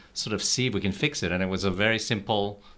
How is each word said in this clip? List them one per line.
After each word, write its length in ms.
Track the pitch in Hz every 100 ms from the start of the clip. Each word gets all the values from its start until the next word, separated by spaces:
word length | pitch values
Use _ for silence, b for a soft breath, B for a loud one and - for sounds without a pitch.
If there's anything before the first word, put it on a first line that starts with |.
| B
sort 200 | - -
of 80 | 104
see 260 | - - 127
if 60 |
we 60 | 101
can 140 | 101
fix 300 | 92 151 -
it. 80 | 90
And 100 | 90
it 60 | 92
was 160 | 95 98
a 40 |
very 280 | 90 107 113
simple 600 | - 107 98 104 101 104 B